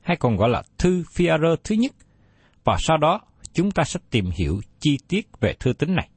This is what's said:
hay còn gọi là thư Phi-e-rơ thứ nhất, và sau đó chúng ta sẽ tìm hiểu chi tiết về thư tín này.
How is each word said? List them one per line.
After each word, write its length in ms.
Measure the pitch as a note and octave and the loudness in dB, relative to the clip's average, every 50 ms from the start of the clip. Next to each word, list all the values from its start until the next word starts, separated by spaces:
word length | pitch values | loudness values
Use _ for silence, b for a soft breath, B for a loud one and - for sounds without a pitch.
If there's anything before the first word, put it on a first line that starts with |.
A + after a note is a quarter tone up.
hay 160 | _ - F3 | _ -2 -2
còn 200 | - - B2 A2+ | 0 2 0 2
gọi 120 | F2+ G2+ A#2 | 2 2 2
là 140 | A#2+ - - _ _ _ | 2 0 -4 _ _ _
thư 260 | - F3 F#3 F3+ E3 - - | 0 2 2 2 -4 -6 -2
Phi-e-rơ 440 | - F3 E3+ D#3+ D#3 D3+ E3 E3 D#3 _ | -2 0 2 2 2 2 0 0 0 _
thứ 100 | - G#3+ | -2 0
nhất, 180 | G#3+ A#3 C#4+ - _ b b b b b b b b b b b b b | 0 0 -2 -4 _ b b b b b b b b b b b b b
và 120 | - G#2 E2+ | -2 0 0
sau 160 | - - D#3+ | 2 2 2
đó 240 | D#3 D3 D#3 F3 A3 - _ _ _ - - - | 2 4 2 0 0 -4 _ _ _ -20 -8 -2
chúng 180 | - E3+ G3+ | -2 -2 0
ta 140 | G3 - D#3 | 0 -2 -2
sẽ 160 | - - F3 - _ | -2 -4 -10 -10 _
tìm 200 | - A#2 F#2+ F#2 | -2 -2 0 0
hiểu 300 | F2+ - F2 C#2+ D#2+ G2+ A2 - - _ | -2 -2 -2 -2 -2 -4 -6 -10 -18 _
chi 180 | - D#3 C#3+ C3+ - _ | 0 0 0 0 -2 _
tiết 200 | - G3 A3 _ - - | -4 -4 -4 _ -8 -4
về 140 | - G2 - - | -2 -2 -2 -2
thư 120 | - C3 B2 | -4 -4 -2
tín 220 | - - D#3 F#3+ | -2 -2 -2 -2
này. 140 | D#3 - - _ | -2 -4 -6 _